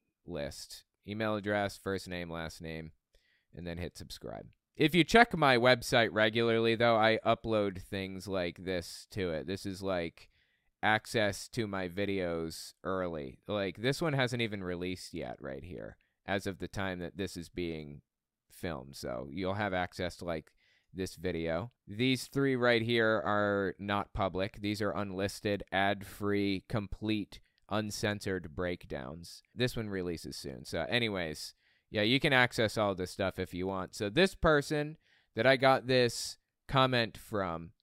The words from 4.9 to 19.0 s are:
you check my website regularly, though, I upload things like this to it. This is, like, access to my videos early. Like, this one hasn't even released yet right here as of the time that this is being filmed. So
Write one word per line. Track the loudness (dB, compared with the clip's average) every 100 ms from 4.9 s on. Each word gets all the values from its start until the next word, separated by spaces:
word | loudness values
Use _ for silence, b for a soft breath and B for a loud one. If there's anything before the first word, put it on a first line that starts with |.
you | 4
check | 8 8 8 6
my | 4 6
website | 8 6 4 2 4
regularly, | 4 4 4 2 4 4 4
though, | 4 6
I | 6 4 2
upload | 0 2 2 0 -2
things | -6 -6 -6 -6 -4
like | -2 -2 -4
this | -4 -2 -4 -12 -10
to | -4 -2
it. | -2 -4
This | -6 -6
is, | -6
like, | -2 -2 -2 -8 -20 _ _ _ _ -2
access | 2 2 2 0 2 0 -8
to | -4 -4
my | -2 -4
videos | -2 -2 0 0 -2 -4 -8 -14 -10
early. | -4 -2 -2 -4 -8 -12 -6
Like, | -2 -2 -2
this | -2 0
one | 0
hasn't | 2 0 0
even | -2 -4
released | -6 -4 -4 -6 -8 -8
yet | -8 -10
right | -10 -10
here | -12 -12 -12 -16 _ _ -4
as | -4 -4
of | -6
the | -8
time | -6 -4 -4
that | -8 -6
this | -6 -6
is | -10
being | -6 -6 -6 -10 -16 _ _ _ _ _
filmed. | -10 -8 -8 -10
So | -10